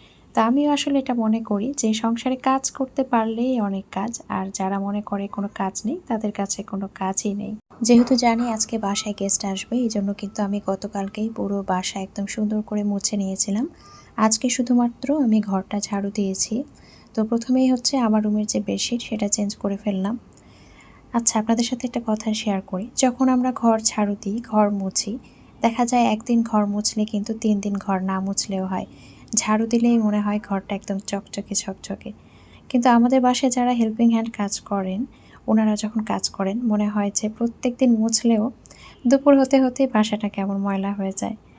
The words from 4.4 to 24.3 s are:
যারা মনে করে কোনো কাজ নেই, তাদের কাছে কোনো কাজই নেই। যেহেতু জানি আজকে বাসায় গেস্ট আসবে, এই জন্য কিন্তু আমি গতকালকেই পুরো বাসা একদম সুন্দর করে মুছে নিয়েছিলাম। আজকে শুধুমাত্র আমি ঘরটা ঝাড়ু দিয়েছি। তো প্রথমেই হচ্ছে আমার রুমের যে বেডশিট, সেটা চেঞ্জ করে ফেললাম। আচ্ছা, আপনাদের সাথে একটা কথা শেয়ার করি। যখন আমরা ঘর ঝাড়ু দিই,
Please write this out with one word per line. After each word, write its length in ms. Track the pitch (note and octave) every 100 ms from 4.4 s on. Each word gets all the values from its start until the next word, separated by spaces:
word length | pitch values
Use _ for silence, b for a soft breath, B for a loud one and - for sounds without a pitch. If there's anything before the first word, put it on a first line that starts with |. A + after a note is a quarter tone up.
| F#3+
যারা 260 | - F#3+ G3
মনে 220 | G3 G#3
করে 260 | G#3 G3+ G3+
কোনো 220 | - G3
কাজ 280 | - F#3+ - G#3+
নেই, 120 | F4 -
তাদের 240 | A3 G#3
কাছে 320 | G#3 G3 -
কোনো 240 | G3 G3 F#3+ -
কাজই 380 | F#3+ F#3+ G#3+
নেই। 220 | G3+ G3+ G#3+ - -
যেহেতু 340 | A#3 A#3+ A#3+ B3
জানি 280 | A#3+ A3+ A#3+
আজকে 240 | A3 - A3+
বাসায় 380 | G3+ G3+ G#3 G3+
গেস্ট 260 | G3 - G3
আসবে, 300 | F#3+ - B3
এই 120 | A#3
জন্য 240 | G#3+ G3
কিন্তু 280 | G3+ G3+ -
আমি 200 | G3+ G3+ G3
গতকালকেই 640 | G3 G3+ G3+ G3 - A3
পুরো 340 | A3 G3+ G3+
বাসা 360 | F#3+ F#3 F#3+ G3
একদম 260 | F#3+ - G3+
সুন্দর 360 | - G#3+ G#3+
করে 220 | G#3 G#3
মুছে 340 | G#3 G3+ - G3+
নিয়েছিলাম। 520 | F#3+ F#3+ - G3+ E4 - B B B B
আজকে 320 | A3 A3 B3
শুধুমাত্র 760 | A#3+ A#3+ A#3+ A#3+ - C4 D4+
আমি 180 | A#3+ G#3+
ঘরটা 380 | G3 F#3+ F#3+ G#3
ঝাড়ু 300 | - G3+ G3+
দিয়েছি। 540 | G3+ F#3+ F#3+ - A3+ D4+ B B B B
তো 100 | -
প্রথমেই 440 | A3 A#3 A#3 B3+ C4
হচ্ছে 260 | B3 - C4+
আমার 240 | A3+ G#3+
রুমের 220 | G#3+ G#3+ G#3
যে 140 | G#3+
বেডশিট, 420 | G3+ G3 - A#3+
সেটা 260 | - G#3+ G#3
চেঞ্জ 280 | - G3+ -
করে 220 | G3+ G3
ফেললাম। 420 | G#3 F#3+ G3 A#3+ - - B B B B B B B
আচ্ছা, 260 | A#3 A#3 A3
আপনাদের 260 | A3 A#3 A#3
সাথে 220 | A#3+ B3
একটা 140 | B3 A3+
কথা 280 | G#3+ A3
শেয়ার 280 | G#3+ G#3+ G3
করি। 280 | - F#3 A#3 -
যখন 320 | C4 B3 C4
আমরা 220 | B3+ B3+
ঘর 260 | A#3+ A#3 A3
ঝাড়ু 360 | A3 - G#3 G3+
দিই, 200 | G3